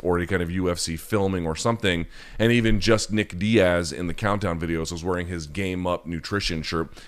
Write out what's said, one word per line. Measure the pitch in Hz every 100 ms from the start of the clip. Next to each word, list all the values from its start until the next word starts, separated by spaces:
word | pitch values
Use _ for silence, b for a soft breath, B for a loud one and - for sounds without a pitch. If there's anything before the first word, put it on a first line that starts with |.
or | 87 87
any | 87
kind | 92
of | 85
U | 92 92
F | 85
C | - 80
filming | - 107 95 92
or | 82 80
something. | 117 113 98 85 85 B B -
And | 110
even | 120 113 107
just | 95 110 -
Nick | 107 104 90
Diaz | 104 113 90 87 82
in | - 87
the |
Countdown | 82 107 101 98 82
videos | 82 82 80
was | 85
wearing | 87 90 87
his | 87 76
Game | 82 95 90 90
Up | 87 -
nutrition | 85 - 101 - 82
shirt. | 78 82 82 B